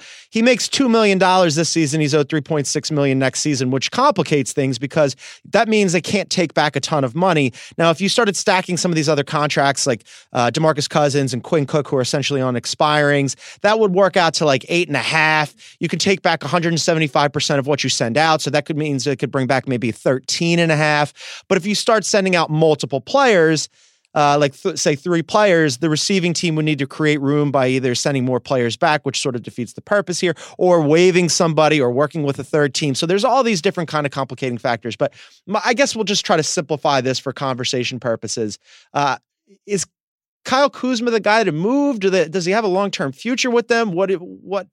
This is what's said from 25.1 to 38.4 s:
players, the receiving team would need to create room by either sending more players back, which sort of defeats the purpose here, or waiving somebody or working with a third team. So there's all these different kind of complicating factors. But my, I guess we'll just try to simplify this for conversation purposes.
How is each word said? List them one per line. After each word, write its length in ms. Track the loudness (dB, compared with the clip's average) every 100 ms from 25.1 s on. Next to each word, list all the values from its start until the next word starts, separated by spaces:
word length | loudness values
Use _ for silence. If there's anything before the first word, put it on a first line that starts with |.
| -2
players, 560 | 0 2 4 4 2 0
the 100 | -2
receiving 460 | -2 0 0 0
team 220 | -2 -2 0
would 100 | 0
need 140 | -2
to 80 | -4
create 340 | -2 0 0
room 300 | 0 0 2
by 160 | 2 2
either 260 | 0 0
sending 320 | -2 -2 -2 0
more 140 | -2
players 360 | -2 -2 -2 0
back, 300 | 0 0 -2
which 160 | -4
sort 140 | -4 -6
of 80 |
defeats 300 | -8 -10 -10
the 80 | -12
purpose 380 | -2 -2 0 -2
here, 140 | -2 -2 -8 -2
or 240 | 2 4
waiving 480 | 4 6 6 4 2
somebody 500 | 2 2 4 4 4
or 120 | 2
working 320 | 0 -2 -2
with 160 | -4 -4
a 40 |
third 300 | -2 0 0
team. 220 | 0 -4 -2
So 100 | 0
there's 180 | 0
all 200 | 2 2
these 180 | 2 0
different 260 | -2 -2 -4
kind 200 | -2 -2
of 40 |
complicating 460 | -4 -6 -6 -6 -4
factors. 380 | -2 -2 -4 -4
But 180 | -4 -4 -20 _ -6
my, 160 | -2
I 120 | 0 0
guess 200 | 0 -2
we'll 100 | -4
just 200 | -2 0
try 120 | 0
to 60 |
simplify 580 | 0 -4 -4 -2 0 0
this 180 | 0 -4
for 120 | -6
conversation 640 | -6 -6 -4 -4 -4 -4 -6
purposes. 580 | -6 -6 -6 -6